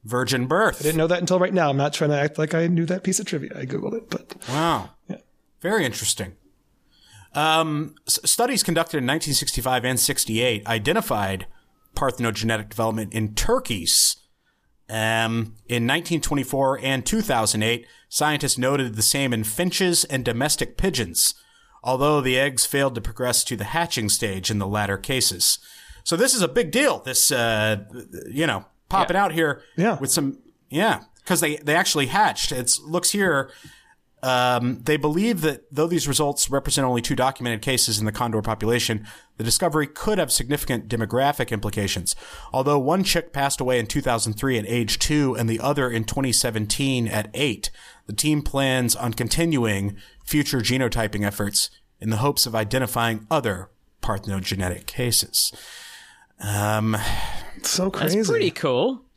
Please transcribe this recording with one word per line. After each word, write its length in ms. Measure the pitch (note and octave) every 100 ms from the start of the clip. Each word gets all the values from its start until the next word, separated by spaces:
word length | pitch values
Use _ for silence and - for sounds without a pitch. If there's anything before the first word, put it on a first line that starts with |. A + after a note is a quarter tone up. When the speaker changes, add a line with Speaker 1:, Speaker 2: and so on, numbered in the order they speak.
| A2
Speaker 1:
Virgin 400 | B2 B2+ B2+ B2+
birth. 340 | E3 G#3+ -
Speaker 2:
I 40 |
didn't 140 | D3 D#3+
know 100 | D#3+
that 120 | F3
until 200 | F3 F#3
right 140 | F3+
now. 160 | F3+ D3+
I'm 60 | C#3
not 140 | C#3
trying 200 | - D3+
to 60 | D3
act 180 | D3 D3+
like 160 | D#3
I 140 | E3 E3+
knew 180 | E3+ E3
that 180 | F#3
piece 160 | F#3+ F#3+
of 60 | G3+
trivia. 260 | D3+ - -
I 100 | C3
Googled 300 | A2+ - A3+
it, 140 | -
but 240 | - - - -
Speaker 1:
Wow. 440 | C#3 E3 C3+ F#2 - _
Speaker 2:
Yeah. 80 | - _ _ _ _
Speaker 1:
Very 260 | E3+ A3 C#3
interesting. 480 | G#2 G#2+ - F#2+ - _ _ _ _ _ _ _ - -
Um, 640 | C#3+ D#3 D#3+ D#3+ D3+ D3+ - -
s-, 120 | - -
studies 380 | - A#3+ B3
conducted 340 | - E3 E3 D3+
in 60 | B2
nineteen 260 | D#3 D3+
sixty-five 500 | C3+ C#3 - B2 B2+
and 160 | B2 B2
sixty-eight 680 | - C#3 - A2 B2 A2 -
identified 800 | A2+ A2 G3+ - A2 G2 F#2+ F#2+ - _ _ _ -
parthenogenetic 760 | C3+ - A#2 G#2 A2+ A2+ G#2
development 420 | - A2+ A2 G#2+
in 200 | A2+ G#2+ G#2+
turkeys. 840 | - B3 B3 G#2 E2 - - - _ _ _ _ _ _ _
Um, 680 | A2 A2 A2+ A2+ A2+ A2 - -
in 180 | A#2+ A#2
nineteen 340 | D3+ E3+ E3
twenty-four 580 | - C#3+ C3 C3+ C3+ C3+
and 240 | C3 C3 -
two 160 | A3
thousand 420 | G#3+ B2 G#2+ A2
eight, 220 | A2 A#2+ - - _
scientists 500 | - D3+ D3 D3 B2
noted 360 | B2+ C#3 B2+ G#2+
the 60 |
same 320 | A2 C#3 C#3
in 100 | A2+
finches 600 | A2 - F3+ - F#3 E3+ -
and 200 | C3+ A#2+
domestic 520 | A#2 D3 - B2 -
pigeons, 580 | F#3+ C3+ G2 E2+ - - _ _ _ -
although 360 | A#2 B2+ C#3+ D3
the 180 | C3 B2+
eggs 260 | C#3 C3 -
failed 300 | C#3 C#3 A#2
to 60 |
progress 420 | G2 G#2+ B2 A#2+
to 120 | - A2+
the 100 | G#2
hatching 440 | D#3+ E3+ - G#2
stage 400 | - A2+ F#2+ F#2
in 80 | G#2+
the 80 | G2
latter 300 | G#2 G#2 G2
cases. 600 | - C3 A#2+ F2+ - - - - - -
So 120 | - E3+
this 180 | C4
is 80 | C4
a 60 | E3+
big 240 | C#3+ G3
deal, 280 | A3+ C#4+ B2
this, 320 | B2+ B2+ -
uh, 520 | C3 A#2 A2 G#2+ G#2 G#2 B2 - A#2 -
you 200 | C3 D#3+
know, 180 | G2+ - _ _
popping 260 | F#3+ F3 F3+
Speaker 3:
Yeah. 80 |
Speaker 1:
out 100 | G3+
here 280 | D#3+ D#3 C#3 - -
Speaker 2:
Yeah. 220 | G3+ F#3+
Speaker 1:
with 100 | C3+
some, 280 | - C#3 C3+ - _ _
yeah, 320 | D3 G#3+ E3 - _ -
'cause 160 | F3+
they, 160 | E3 D3
they 180 | C#3+ D#3+
actually 320 | F#3+ D#3 C3+
hatched. 440 | D#3+ G#3 - -
It's, 280 | C3 B2 -
looks 320 | D3+ F3 F3
here, 400 | G3+ G3 C#3+ - - - - _ _ _ _
um, 580 | C3 B2+ B2 B2 B2 B2
they 140 | B2 D3+
believe 420 | D3+ D#3 A3 G3+
that 220 | D#3 C#3 _
though 160 | C#3 E3
these 200 | E3+ C#3+
results 420 | C3 D3 C#3 -
represent 360 | C#3 C3+ - C3
only 160 | B2
two 140 | A#2 C#3
documented 460 | B2+ C3+ B2 A2
cases 380 | C#3 B2+ - G#2
in 60 | G#2+
the 60 |
condor 300 | G#2 A#2+ G#2+
population, 640 | A2 G#2+ G#2+ A#2+ - G#2+ G#2+ - _ _
the 60 | A#2
discovery 420 | - F3+ D3+ C#3+
could 300 | - - G#3
have 140 | B2+
significant 580 | - B2 D3 - A#2+ G#2
demographic 600 | A#2 A2 A#2+ C#3 C#3+ A#2+
implications. 640 | A2 G#2 G2 G2 - F2 - - - -
Although 280 | C3 C3 D3
one 240 | C3 F3+ F#3+
chick 260 | F3 -
passed 300 | C#3 C#3 -
away 180 | B2+ B2+
in 80 | A2
two 140 | C#3+
thousand 320 | C3 A#2 A2+
three 240 | G#2 C3+ A#2+
at 80 | G#2
age 320 | A#2+ A2+ -
two 360 | - D3+ C#3 B2
and 120 | A2+
the 120 | A2+
other 280 | C3+ C#3+ B2+
in 140 | A2+
twenty 300 | A2 - C3+
seventeen 760 | A#2 B2+ A2 G#2+ - C#3 B2+ A2+
at 220 | G#2+ G#2
eight, 360 | A#2 C#3+ G#2+ - - - - -
the 60 |
team 280 | G#2+ D3+ D3+
plans 520 | C#3+ C#3 C3+ C3 B2 -
on 180 | A#2+
continuing 840 | A2+ A#2 - E3+ D3 A2+ G2 G2+ G2+ - - -
future 340 | D3+ C#3+ C3+
genotyping 680 | G#2 B2+ B2+ B2 A2 G#2 G#2
efforts 440 | - G2+ - - - _ _
in 80 | A2
the 80 | A2
hopes 280 | C3+ C#3 B2+
of 80 | A2+
identifying 720 | G#2 C3 C3 B2 A#2 A2 G#2+
other 380 | D#3+ A#2+ F#2 F#2 _ _ _
parthenogenetic 840 | - G2+ - G2 F#2 G2 F2+ F2 -
cases. 680 | - B2 G#2+ - - - - - - - - - - _ _
Um, 560 | G2+ G#2 G#2 G#2+ A2 A2 - - - - - -
Speaker 2:
So 260 | - - F#3
Speaker 3:
That's 240 | - D#3
Speaker 2:
crazy. 160 | G3 G#3
Speaker 3:
pretty 200 | A3+ G3
cool. 520 | - D3+ B2 G3 B3+ -